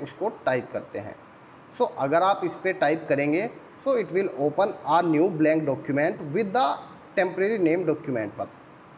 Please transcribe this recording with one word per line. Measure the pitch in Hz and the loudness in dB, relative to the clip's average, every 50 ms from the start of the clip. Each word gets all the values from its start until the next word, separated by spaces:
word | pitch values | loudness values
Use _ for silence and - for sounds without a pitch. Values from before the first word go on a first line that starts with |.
| 139 | -8
उसको | 131 - - 185 226 220 - - | -12 -8 -4 -4 -4 -4 -2 -2
type | 139 131 123 95 - | 0 0 0 -2 -4
करते | - 104 - - - 104 | -8 -8 -8 -8 -10 -10
हैं। | 104 104 - - - - - - - - - - - - - - | -10 -10 -14 -16 -20 -20 -20 -20 -20 -20 -20 -20 -20 -8 -4 -2
So | 247 - - - | -2 -2 -2 -2
अगर | 135 139 151 170 | 0 2 4 4
आप | 180 196 202 196 185 | 4 4 2 2 -2
इस | 165 - - - | -6 -6 -4 -4
पे | 190 | -2
type | 180 185 151 143 160 160 - - | 0 2 2 2 2 0 0 0
करेंगे, | 143 139 143 147 151 175 214 233 - - - - - - - | 0 2 2 2 2 0 0 -2 -8 -12 -20 -20 -14 -6 -2
so | 269 269 | 0 0
it | 233 190 - | 0 0 0
will | 165 190 196 170 - 135 143 | 0 0 0 0 -2 0 -2
open | 147 143 180 202 214 185 - - | 0 2 2 0 0 0 -4 -2
a | 139 156 170 175 | 2 2 4 4
new | 165 156 147 175 202 170 151 | 4 4 4 4 2 2 2
blank | 156 151 160 160 156 | 4 4 4 2 2
document | 143 131 127 - - 135 143 151 175 214 - 170 143 143 | 0 -2 -2 -2 -2 0 0 0 0 -2 -4 -6 -4 -2
with | 214 226 190 | -2 -2 0
the | 190 247 262 139 - - - - - - - - - | 0 0 0 0 -2 -4 -8 -16 -20 -20 -14 -6 0
temporary | 202 180 185 160 180 190 208 226 208 175 | 0 0 0 0 0 0 0 2 2 2
name | 156 165 185 180 160 | 2 2 2 0 0
document। | 147 - - 147 127 113 107 101 - - | -2 -2 -2 -4 -4 -4 -4 -4 -6 -8
मत-, | 98 - - - - - - - - - - | -10 -10 -12 -20 -20 -20 -20 -20 -20 -20 -20